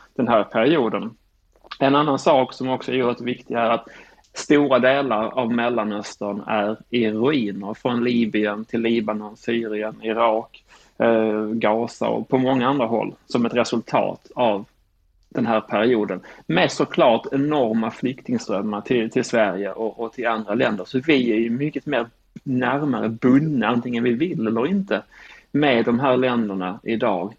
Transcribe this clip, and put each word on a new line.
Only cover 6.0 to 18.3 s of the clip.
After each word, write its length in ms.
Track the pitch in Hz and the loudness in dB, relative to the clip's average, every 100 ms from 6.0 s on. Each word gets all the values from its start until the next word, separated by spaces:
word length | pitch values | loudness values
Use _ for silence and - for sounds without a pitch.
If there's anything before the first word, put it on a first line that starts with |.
| 104 - 104 104 104 | -8 -8 -6 -6 -4
är 300 | 107 104 110 - | -2 -2 -4 -6
i 220 | 123 110 | -2 0
ruiner, 640 | 107 123 151 104 98 101 | 0 0 0 -2 -6 -10
från 300 | 110 127 120 | -6 -2 0
Libyen 600 | 120 120 113 107 104 104 110 | 0 0 0 0 -2 -2 -6
till 160 | 117 | -2
Libanon, 560 | 117 117 107 107 104 110 | 0 0 0 -6 -8 -12
Syrien, 580 | - 117 113 107 107 - | -4 -4 -4 -4 -6 -8
Irak, 600 | 110 110 117 110 117 - _ - _ _ | -4 0 2 2 -4 -14 _ -20 _ _
eh, 480 | 117 113 110 107 107 | 2 4 2 0 -2
Gaza 600 | 113 110 110 117 - 113 | 0 0 0 -2 -4 -2
och 220 | 113 113 | -2 0
på 80 | 131 | 0
många 300 | 127 131 123 | 2 2 2
andra 180 | 143 113 | 0 0
håll 280 | 113 104 - _ | 0 -2 -8 _
som 180 | 120 - | 0 0
ett 80 | |
resultat 800 | 123 113 117 - 135 101 95 - - | 0 0 -2 0 0 0 -4 -14 0
av 300 | 120 101 110 _ _ _ _ _ _ | 2 2 -4 _ _ _ _ _ _
den 160 | - 117 | -4 0
här 160 | 110 | 0
perioden. 600 | - 101 113 117 101 92 - - - | 0 0 2 2 0 -6 -10 -20 -4
Med 240 | 160 156 | 0 0
såklart 560 | - 147 - 147 113 131 | 0 -2 4 4 4 0
enorma 600 | 135 147 151 120 113 113 | -2 0 0 0 0 -2
flyktingströmmar 880 | - 127 131 - | -4 -6 -6 -4